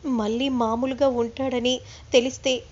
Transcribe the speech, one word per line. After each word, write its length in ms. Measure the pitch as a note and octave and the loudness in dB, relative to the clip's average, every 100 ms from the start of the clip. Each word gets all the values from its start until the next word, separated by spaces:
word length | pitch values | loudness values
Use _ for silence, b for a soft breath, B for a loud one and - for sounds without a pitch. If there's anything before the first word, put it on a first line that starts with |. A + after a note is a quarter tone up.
| D4 | -2
మళ్ళీ 340 | A#3+ G#3+ A#3 C4+ B3+ | -2 0 0 -2 0
మామూలుగా 520 | A3+ A#3 C4 B3+ C#4 A#3+ | 0 0 -2 2 2 2
ఉంటాడని 600 | A#3 A#3 C4+ B3 A#3+ B3+ B B - | -2 -2 -2 0 0 -2 B B 4
తెలిస్తే 420 | C4 B3 B3+ C#4 B3+ - | 4 4 -2 -2 -2 -4